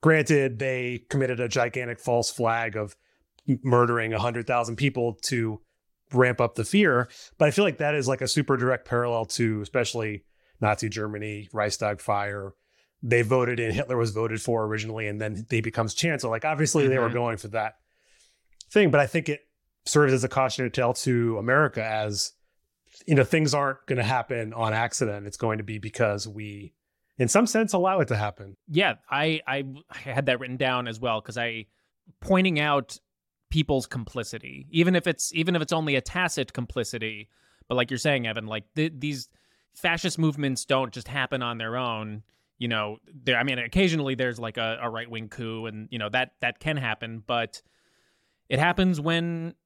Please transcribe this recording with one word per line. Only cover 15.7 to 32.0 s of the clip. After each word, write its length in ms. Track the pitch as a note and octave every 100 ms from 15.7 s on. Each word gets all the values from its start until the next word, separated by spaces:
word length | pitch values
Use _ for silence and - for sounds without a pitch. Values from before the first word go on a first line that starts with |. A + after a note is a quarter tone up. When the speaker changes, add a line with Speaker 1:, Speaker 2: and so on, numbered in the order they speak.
| A2 A2+
Speaker 1:
chancellor. 360 | - E3+ C#3+ B2
Like, 140 | A2+
obviously 440 | D#3 D3+ D3+ D#3+ C#3
they 100 | C3
were 60 |
Speaker 2:
Mm-hmm. 100 | A#2
Speaker 1:
going 220 | A#2+ A#2+ A2
for 120 | G#2
that 280 | A2 A2 - _ _ _ _ _ _ _ _ -
thing, 200 | - F#3+
but 100 | C#3+
I 60 | C#3+
think 220 | E3 D#3
it 140 | D3 _ _ _ _ -
serves 260 | D3 D3
as 120 | C3
a 40 | B2
cautionary 440 | - C3 - B2
tale 220 | B2 A#2+
to 440 | A#2+ - A#2+ A#2 A2
America 440 | A2+ C3+ D3+ -
as, 500 | A2 G#2+ G#2+ G2+ - _ _ _ _ _ _ - -
you 80 |
know, 100 | D3
things 300 | B2+ D#3+ D#3
aren't 240 | D3 C#3 C3 -
gonna 160 | B2+
happen 500 | A2+ B2+ A#2+ A#2+ A2
on 220 | A#2 A2+
accident. 520 | G#2+ A#2 - A#2 G#2 G2+
It's 120 | -
going 200 | A2+ A2
to 60 |
be 140 | G#2 G#2+
because 500 | G#2+ - A2+ G#2 G#2+
we, 460 | G#2 G#2+ G2+ G2 _ _ _ _ -
in 120 | B2
some 180 | G3+ A#3
sense, 260 | A3 A3
allow 280 | F#3+ F#3 F#3+
it 80 | D3
to 80 | A2
happen. 420 | G#2 - G2 G2 _
Speaker 2:
Yeah, 280 | D#3 F#3+ A2 _
I, 300 | C#3 D#3 D#3+ -
I, 180 | C#3 C3+ C3+ _
I 80 | -
had 280 | C#3 B2+ C#3
that 140 | B2
written 180 | B2+ B2+
down 280 | C3 B2+ A#2+
as 140 | A2
well, 220 | A#2+ A2
'cause 160 | - A#2
I, 280 | A#2 A2+ G#2 _ _ _